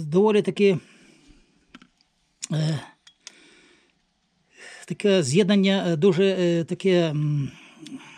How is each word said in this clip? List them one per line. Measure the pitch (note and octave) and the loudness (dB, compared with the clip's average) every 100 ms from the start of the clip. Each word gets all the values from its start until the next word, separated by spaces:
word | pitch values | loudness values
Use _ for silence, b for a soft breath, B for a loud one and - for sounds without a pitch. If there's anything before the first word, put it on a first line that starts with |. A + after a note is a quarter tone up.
доволі | D#3 E3+ G#3+ G#3 | -2 0 2 2
таки, | G3 - G3+ E3+ B B B B B B B B _ - _ _ _ _ _ _ - | -2 0 0 0 B B B B B B B B _ -20 _ _ _ _ _ _ -8
е, | D#3 D3+ D3+ - _ _ _ b b b b b b b b _ _ _ _ _ B B B - | -4 -4 -6 -10 _ _ _ b b b b b b b b _ _ _ _ _ B B B -12
таке | - G#3 F#3+ | -4 0 2
з'єднання, | C#3 D3+ F#3+ G3+ F#3+ G3 F3+ | 2 2 2 2 2 0 0
е, | E3 | 0
дуже, | G3 E3+ G3 F#3 | 2 2 0 0
е, | F3 E3+ | 0 0
таке, | D#3+ F3 F#3+ F3+ E3 | -4 -4 0 2 0
м, | D3+ D3+ D3 C#3 B B B - B B | -2 -2 -2 -4 B B B -20 B B